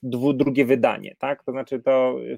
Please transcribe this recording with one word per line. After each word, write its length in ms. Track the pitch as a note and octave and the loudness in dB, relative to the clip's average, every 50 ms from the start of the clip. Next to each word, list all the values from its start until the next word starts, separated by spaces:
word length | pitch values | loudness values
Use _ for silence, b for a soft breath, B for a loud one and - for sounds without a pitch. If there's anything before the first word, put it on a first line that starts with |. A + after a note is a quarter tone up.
| - B2 | -10 -6
dwu-, 240 | B2 A#2+ C3 C#3+ C#3 | -4 -2 0 0 2
drugie 320 | B2+ D3 C#3+ B2+ C#3 C3 | 2 2 0 2 2 4
wydanie, 500 | A#2+ C3+ A#2+ A2+ A#2 G#2 G#2 G2 G2 - - | 4 4 4 4 2 0 -2 -8 -14 -12 -8
tak? 240 | C3+ C#3 C#3+ - - | -6 -6 -6 -6 -6
To 80 | - | -8
znaczy 280 | B2 C3+ C3 - C3+ B2 | -8 -8 -6 -6 -8 -4
to 360 | - C#3 C3 C3 B2+ B2+ B2+ B2+ A#2+ B2 B2+ | 0 2 2 4 4 2 0 -2 -6 -8 -10